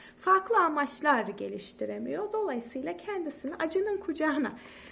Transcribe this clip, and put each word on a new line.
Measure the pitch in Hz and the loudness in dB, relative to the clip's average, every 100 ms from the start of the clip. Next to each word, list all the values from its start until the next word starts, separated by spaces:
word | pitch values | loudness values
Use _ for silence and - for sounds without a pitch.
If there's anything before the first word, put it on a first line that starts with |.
| - - | -20 -4
farklı | - 381 381 440 | 4 4 6 4
amaçlar | 339 294 285 - 302 262 | 4 4 0 0 4 4
geliştiremiyor. | 202 202 202 202 - - 214 208 240 294 415 | 2 -4 -6 -6 -10 -6 -6 -4 -4 -4 -2
Dolayısıyla | 440 403 247 233 262 294 349 | 0 0 -2 -4 -6 -6 -6
kendisini | - 392 320 - 262 | -4 -4 -4 -6 -6
acının | 320 320 381 415 392 | -2 0 0 0 -2
kucağına | - 302 311 285 247 - - - - | -2 0 0 2 0 -4 -14 -18 -20